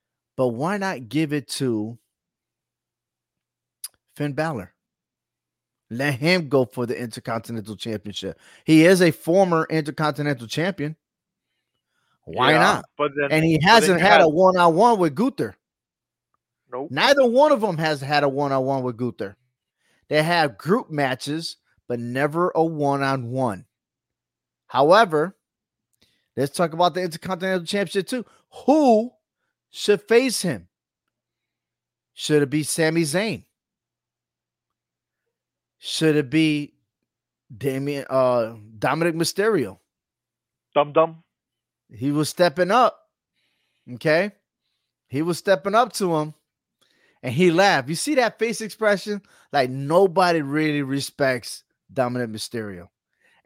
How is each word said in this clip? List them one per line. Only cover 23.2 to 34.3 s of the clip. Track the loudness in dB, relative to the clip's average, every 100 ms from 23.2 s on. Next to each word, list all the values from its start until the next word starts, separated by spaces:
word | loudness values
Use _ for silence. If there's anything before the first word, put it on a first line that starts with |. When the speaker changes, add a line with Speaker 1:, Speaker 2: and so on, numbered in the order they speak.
| -4 -4 -4 -4 -12 _ _ _ _ _ _ _ _ _ _
Speaker 1:
However, | 0 4 6 6 0 -2 -8 _ _ _ _ _ _ _ _ _ -6
let's | -6
talk | -2 -4
about | 2 0
the | 0
Intercontinental | -6 -8 -10 -6 -4 -4
Championship | -4 -4 -4 -4 -4
too. | -8 -8 _ _ -6 2
Who | 4 6 4 2 -10 _ _ _ _ _
should | -8 0 0
face | 4 2 2 -2
him? | -4 -6 -10 _ _ _ _ _ _ _ _ _ _ _ _ _ _
Should | -12 0 2
it | 2
be | -2
Sami | -4 0 0 0
Zayn? | 0 -2 -4 -6 -12 _ _ _ _ _ _ _ _